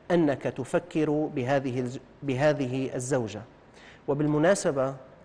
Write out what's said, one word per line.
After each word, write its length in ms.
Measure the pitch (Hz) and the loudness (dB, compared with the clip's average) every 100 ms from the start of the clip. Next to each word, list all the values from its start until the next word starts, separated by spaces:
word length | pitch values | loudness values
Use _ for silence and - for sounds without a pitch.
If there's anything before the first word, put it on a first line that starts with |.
| - | 0
أنك 320 | 175 151 127 | 4 4 2
تفكر 680 | 127 127 131 175 - 160 151 | -4 -4 -2 -2 -2 0 0
بهذه 680 | 151 151 147 123 139 135 127 | 0 -2 -2 0 0 0 -2
الز-، 200 | 123 131 - - | -4 -6 -16 -10
بهذه 720 | 139 127 151 143 127 131 131 | -4 2 2 2 0 -2 -4
الزوجة. 480 | 131 123 135 110 101 - - - - - - - | -4 -2 -2 -2 -8 -14 -20 -20 -20 -20 -10 -4
وبالمناسبة 840 | 139 147 151 165 196 175 139 131 139 - - | 0 2 4 4 4 2 0 -2 -4 -14 -20